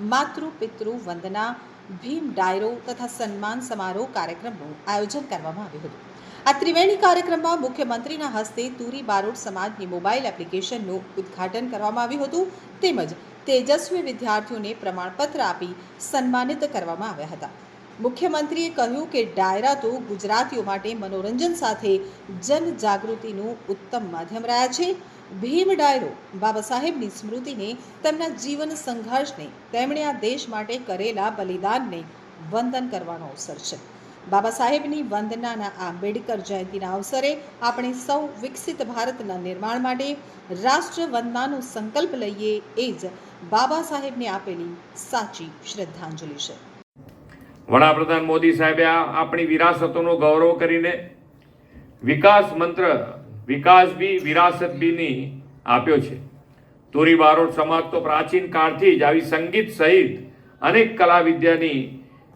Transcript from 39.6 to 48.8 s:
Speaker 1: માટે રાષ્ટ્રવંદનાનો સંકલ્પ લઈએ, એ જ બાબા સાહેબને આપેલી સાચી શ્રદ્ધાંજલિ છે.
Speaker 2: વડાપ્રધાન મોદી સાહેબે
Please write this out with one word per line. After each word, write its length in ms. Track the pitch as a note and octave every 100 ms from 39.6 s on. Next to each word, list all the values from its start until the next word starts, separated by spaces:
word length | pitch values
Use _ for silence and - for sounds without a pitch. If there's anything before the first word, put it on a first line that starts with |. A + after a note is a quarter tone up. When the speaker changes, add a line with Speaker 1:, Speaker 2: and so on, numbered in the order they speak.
| G#3+ B3 B3+
Speaker 1:
માટે 200 | B3+ C#4 C#4+ - - - F3+
રાષ્ટ્રવંદનાનો 1000 | A#3+ D4+ E4+ - E4 A#3+ A#3+ A#3+ C4+ C#4 B3
સંકલ્પ 440 | A3+ G#3+ D4 F4 B3+
લઈએ, 320 | G#3 G3+ G#3+ G#3 - A3+
એ 40 | B3+
જ 200 | E3 F3+ - - - F3
બાબા 320 | G#3+ C4 D#4+ D#4+
સાહેબને 420 | C#4+ C#4 A#3+ A#3 F#3+
આપેલી 360 | G3 E3+ E3+ F3 - - -
સાચી 420 | A#3+ G#3 - E3 - -
શ્રદ્ધાંજલિ 680 | G#3 E3 E3 D#3+ D#3+ D#3 C#3+ -
છે. 160 | - - - - - - - - - - - -
Speaker 2:
વડાપ્રધાન 580 | B2+ D#3 D3+ D#3+ E3 D#3+
મોદી 240 | D#3+ E3 D3+
સાહેબે 260 | D#3 D#3